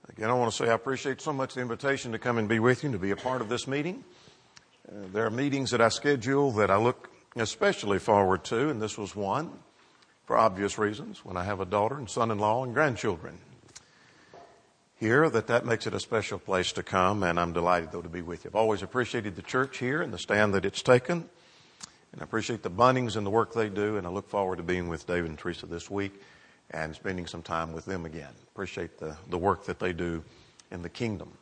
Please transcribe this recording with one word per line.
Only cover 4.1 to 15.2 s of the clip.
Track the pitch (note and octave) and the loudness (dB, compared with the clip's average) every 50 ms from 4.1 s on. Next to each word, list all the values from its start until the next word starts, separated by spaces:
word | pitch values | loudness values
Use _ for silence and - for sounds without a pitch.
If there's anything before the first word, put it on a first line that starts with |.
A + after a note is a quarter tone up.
| - - - - - _ _ _ _ - _ _ _ _ _ | -20 -20 -20 -20 -20 _ _ _ _ -20 _ _ _ _ _
Uh, | - F#2 G#2 G2 F#2 F#2+ | -18 -16 -14 -14 -4 -2
there | G#2+ A2+ | 0 0
are | A2+ | 0
meetings | G#2+ B2 C#3+ C#3+ C3+ C#3 C3+ A2+ | 0 0 -2 0 0 -2 -2 0
that | B2 A2+ | 4 6
I | A#2 | 6
schedule | A2+ - - - C#3+ D3 C3 G#2 C3 C#3 C#3 C#3+ C#3 | 6 6 4 2 2 2 4 2 0 2 4 4 4
that | A2 G#2 G#2 F#2 | 4 4 6 6
I | G2 | 6
look | G2+ A2+ A#2+ B2+ - - - - - _ _ - | 6 6 4 2 0 -10 -20 -20 -20 _ _ -4
especially | B2 A2+ G#2 - - G3+ G3+ F#3 - - G#2 G2+ | -4 -4 -4 0 2 2 2 2 0 0 0 0
forward | F#2 - - G#2+ G2+ G2 F#2 F#2+ F2 - | 2 4 6 6 6 8 6 4 0 0
to, | - A#2+ A2+ C3+ D#3 | -2 0 0 0 0
and | C#3+ G#2+ | 0 -2
this | G#2+ G#2 - | -4 -4 -4
was | - G#2 F#2 - | -6 -8 -8 -6
one, | G#2+ G2+ F#2+ G#2 C3+ D#3+ F3 - - - _ _ _ _ _ _ _ _ _ _ _ _ | -4 -2 -2 0 -2 -2 -6 -12 -18 -20 _ _ _ _ _ _ _ _ _ _ _ _
for | - A#2+ | 2 4
obvious | A#2 A2+ A2 F#2 F#2+ G2+ G2+ - | 6 6 4 4 2 -2 -2 0
reasons, | - G#2+ G#2 G#2+ - - A2 G2+ - - | 0 0 0 0 -4 -10 -12 -14 -14 -12
when | - F2+ | -8 -6
I | F2+ F2+ | -4 -4
have | G2+ G#2 F#2 | -4 -2 -4
a | F#2+ | -2
daughter | F2+ G#2 G#2 G#2 A#2 C3+ | 0 2 2 2 2 0
and | D3 B2+ G#2 | -4 -8 -6
son-in-law | - B2+ A#2 A2+ A2 G2+ G#2 G#2+ A2 B2 C3 | 0 0 0 0 2 2 2 2 2 0 -2
and | B2+ A2 | -2 0
grandchildren | C3 D#3 C#3+ A#2 - - A2+ F2+ D#2+ E2 - - - - - - - _ - - - _ _ _ _ _ _ _ _ _ _ - - - - - _ _ _ _ _ _ _ _ _ | 2 2 2 0 0 -2 -2 -2 -2 -8 -14 -14 -16 -20 -20 -20 -20 _ -20 -20 -20 _ _ _ _ _ _ _ _ _ _ -20 -20 -20 -20 -20 _ _ _ _ _ _ _ _ _
here, | A2+ G#2+ A#2 C#3+ | 2 4 4 6